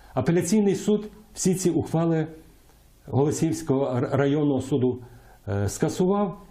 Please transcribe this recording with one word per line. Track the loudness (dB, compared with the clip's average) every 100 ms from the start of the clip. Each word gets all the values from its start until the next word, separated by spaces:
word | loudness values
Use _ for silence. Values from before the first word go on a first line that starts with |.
| -10
Апеляційний | -4 0 0 2 2 2 2
суд | 2 0 -2 -16 -18
всі | -4 -2 0
ці | 0
ухвали | 0 0 0 2 0 -2 -8 -20 -20 -20 -20 -20 _ -6
Голосіївського | 0 0 0 0 -2 0 0 0 -2
р-, | 0
районного | 0 2 2 2 0
суду, | 0 0 0 -2 -8 -20 -20 -16 -6
е, | -2 -2
скасував | 0 -2 0 0 2 -2 -6 -16